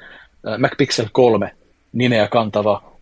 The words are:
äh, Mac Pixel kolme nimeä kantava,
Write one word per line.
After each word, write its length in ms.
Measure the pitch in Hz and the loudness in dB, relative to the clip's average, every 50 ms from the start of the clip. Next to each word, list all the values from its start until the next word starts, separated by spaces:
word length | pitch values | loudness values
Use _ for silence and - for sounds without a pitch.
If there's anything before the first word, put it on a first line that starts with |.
| - - - - - _ _ _ - 107 | -20 -20 -20 -20 -20 _ _ _ -12 -10
äh, 100 | 110 110 | -6 -2
Mac 180 | 131 135 - - | -4 -4 0 -2
Pixel 280 | 143 - - - 113 104 - | -2 -2 -2 -4 -6 -4 2
kolme 420 | - 127 120 110 101 98 92 - _ _ _ _ _ _ _ - | 2 4 4 4 2 -2 -6 -10 _ _ _ _ _ _ _ -6
nimeä 360 | 113 127 120 120 110 104 104 | -2 0 0 2 2 0 2
kantava, 540 | - 120 113 104 - 104 104 107 101 98 - - _ - | 0 -2 -2 0 -2 -2 0 0 -2 -2 -4 -16 _ -18